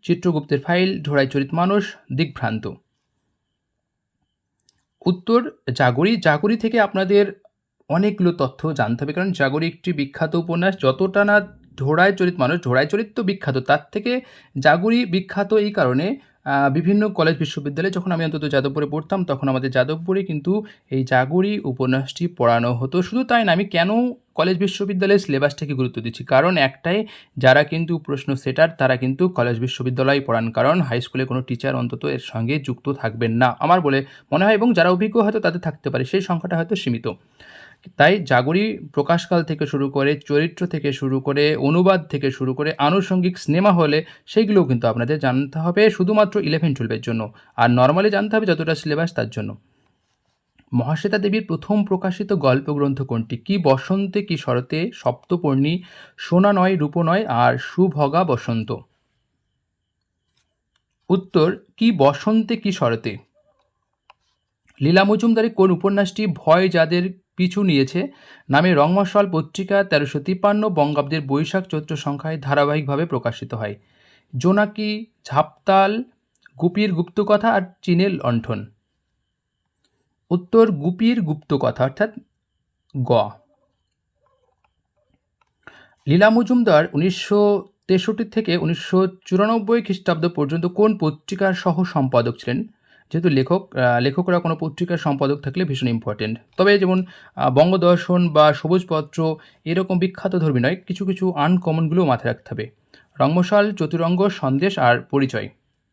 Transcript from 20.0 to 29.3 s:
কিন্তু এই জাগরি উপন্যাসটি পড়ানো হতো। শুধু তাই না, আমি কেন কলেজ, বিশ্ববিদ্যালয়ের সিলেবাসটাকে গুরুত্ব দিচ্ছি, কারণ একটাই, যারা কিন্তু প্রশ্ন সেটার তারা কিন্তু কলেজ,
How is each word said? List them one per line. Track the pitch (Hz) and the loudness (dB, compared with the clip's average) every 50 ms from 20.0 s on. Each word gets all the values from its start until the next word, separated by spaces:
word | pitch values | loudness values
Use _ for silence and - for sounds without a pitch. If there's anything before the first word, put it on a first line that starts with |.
| 165 175 190 196 190 | -4 -4 -4 -4 -4
কিন্তু | 190 165 147 143 175 190 214 214 208 - _ _ - | -4 -6 -6 -2 -2 -2 -2 -4 -8 -16 _ _ -6
এই | 135 131 131 | -4 -4 -2
জাগরি | 123 131 127 127 135 156 180 190 208 208 202 | 0 2 2 2 2 2 0 0 0 -2 -4
উপন্যাসটি | - 143 127 127 131 127 127 131 135 135 - - 175 175 | -4 -6 -4 -2 -2 0 0 0 -2 -4 -6 -6 -6 -6
পড়ানো | 175 - 123 117 117 117 117 120 127 | -2 0 2 2 4 2 2 0 -2
হতো। | 120 131 131 139 180 | -2 -4 -4 -2 -2
শুধু | 180 - - 247 262 | -2 -2 -2 -4 -2
তাই | 240 247 233 226 | 0 0 0 2
না, | 196 | 2
আমি | 165 175 202 | 0 0 0
কেন | 190 - 170 170 185 214 226 247 247 240 - _ _ - | -2 0 -2 0 0 0 0 0 -2 -4 -8 _ _ -4
কলেজ, | - 160 180 190 170 | -2 0 0 0 0
বিশ্ববিদ্যালয়ের | 202 190 190 - 202 196 208 180 196 196 202 196 | 0 -2 -2 -4 -6 -4 -2 -2 2 2 2 2
সিলেবাসটাকে | 196 - 143 135 139 143 135 - 160 143 147 | 2 0 -2 0 0 -2 -2 -4 -8 -6 -4
গুরুত্ব | 127 131 120 - 123 | -2 -4 -4 -4 -6
দিচ্ছি, | 113 117 113 - 123 | -8 -8 -8 -10 -4
কারণ | - 139 131 147 175 185 165 | 2 2 4 4 4 2 2
একটাই, | 139 131 - - - 165 180 208 220 214 - - - _ - - | 0 0 -2 -4 -4 -2 -2 -2 -4 -6 -10 -20 -20 _ -6 2
যারা | 127 127 131 143 151 | 6 6 6 6 4
কিন্তু | 147 165 165 165 160 175 160 | 2 0 -4 -4 -2 -4 -6
প্রশ্ন | - - 143 135 - - 139 | -4 -6 -8 -6 -4 -4 -4
সেটার | 131 - 139 131 - 160 165 160 - | -4 -4 -4 0 2 2 2 2 0
তারা | 139 127 127 123 | 0 2 2 2
কিন্তু | 131 127 135 135 180 | 0 -2 -2 0 0
কলেজ, | 185 | -2